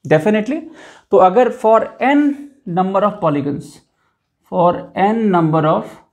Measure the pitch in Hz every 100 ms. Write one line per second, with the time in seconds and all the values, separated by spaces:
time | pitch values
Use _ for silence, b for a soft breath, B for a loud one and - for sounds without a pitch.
0 | - 202 208 214 214 320 - B B B
1 | _ 190 185 196 240 - 220 220 - -
2 | 240 285 285 269 - _ - 175 185 196
3 | 202 - 160 143 143 143 - - _ _
4 | _ _ _ _ _ 185 175 175 - -
5 | 196 226 214 180 160 160 156 190 - -
6 | _